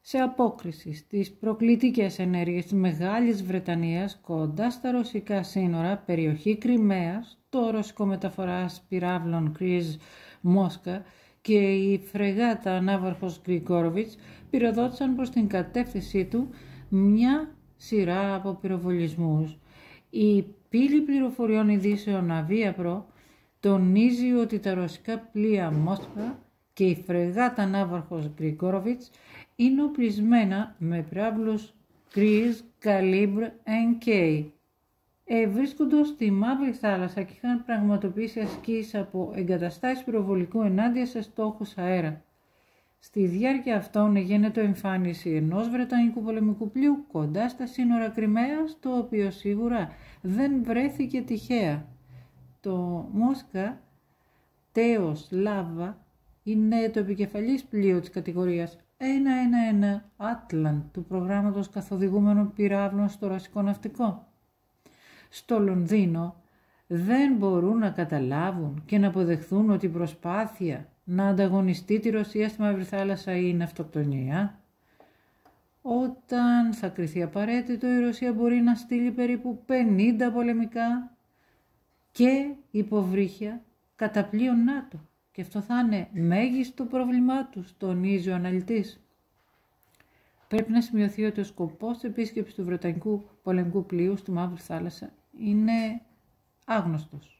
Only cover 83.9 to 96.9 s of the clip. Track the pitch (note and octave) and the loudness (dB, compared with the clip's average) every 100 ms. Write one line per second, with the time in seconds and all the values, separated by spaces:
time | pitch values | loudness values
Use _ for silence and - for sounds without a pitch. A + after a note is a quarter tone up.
83.9 | _ G#3+ G#3+ G3+ G#3+ B3+ A#3+ A#3 C#4 C4 | _ -2 -2 -2 0 2 4 2 0 -6
84.9 | D#3+ - _ _ - F#3 G#3 G#3 A#3+ A#3+ | -16 -20 _ _ -14 -10 -8 -4 0 2
85.9 | G#3 - G3+ E3+ F3+ B3 B3+ B3+ - A#3+ | 0 -4 -2 2 2 2 0 -4 -6 -4
86.9 | B3+ B3 B3 B3 C4 C4 G3 F3+ _ F#3+ | -2 0 2 2 0 -4 -10 -14 _ -4
87.9 | F3+ F#3+ G3 F3 F3+ F3+ F#3 F#3 A3+ G3 | -2 0 0 0 -2 -2 -2 -2 -2 -2
88.9 | - _ _ _ _ _ _ _ _ _ | -10 _ _ _ _ _ _ _ _ _
89.9 | _ _ _ _ _ _ G#3+ G#3+ A#3 A#3 | _ _ _ _ _ _ -4 2 0 2
90.9 | A3 G3+ G3+ G#3+ G#3 G3 - E3+ - A3+ | 0 0 0 -2 -2 -6 -6 -8 -6 -8
91.9 | A#3 B3 G#3 A3 A3+ G3+ - F3+ F3+ F3 | -8 -8 -6 -4 -4 -8 -6 -6 -4 -4
92.9 | E3 G#3+ G#3 G3+ _ - F#3 F3 F#3+ F#3 | -4 -4 -4 -6 _ -2 0 0 -2 -2
93.9 | F3+ F3+ G3 - F3 F3+ F3 - E3 F3 | -2 0 -2 -4 -4 -4 -8 -10 -8 -8
94.9 | - - _ _ - A3 G#3 A3 A3+ A3 | -10 -18 _ _ -8 0 2 2 2 -2
95.9 | A3+ _ _ _ _ _ _ - A3+ E3+ | -6 _ _ _ _ _ _ -4 -2 0